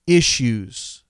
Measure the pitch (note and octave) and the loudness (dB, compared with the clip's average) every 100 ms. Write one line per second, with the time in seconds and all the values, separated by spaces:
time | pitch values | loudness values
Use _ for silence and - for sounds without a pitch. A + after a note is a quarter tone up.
0 | - F3 - - B2 A2 G2+ - - - | 2 4 4 0 -2 -2 -6 -14 -16 -18